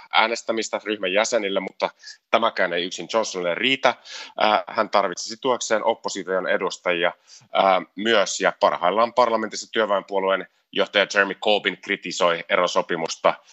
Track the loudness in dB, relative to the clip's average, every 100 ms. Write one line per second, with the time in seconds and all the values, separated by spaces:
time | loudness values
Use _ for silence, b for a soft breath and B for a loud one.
0 | -2 0 2 0 -4 -4 -4 -6 -4 -4
1 | -2 0 0 0 -2 -4 -6 -6 -6 B
2 | B B _ 0 0 0 -2 -2 -6 -8
3 | -4 -2 -2 -4 -4 -2 -2 0 0 0
4 | B B B -2 2 2 0 -2 0 2
5 | 0 -2 -10 -6 -2 -2 0 0 0 -2
6 | -4 -8 -4 -2 0 -2 -2 -4 -2 0
7 | 0 -2 B B B 2 4 4 0 -4
8 | 0 2 2 0 0 2 2 2 0 2
9 | 2 2 2 2 -2 -8 -6 -2 0 0
10 | -2 -2 0 0 -4 _ _ -4 0 2
11 | 2 2 2 0 0 2 0 -4 -4 -6
12 | -6 0 0 0 0 0 2 0 -2 -4
13 | -4 -2 0 0 b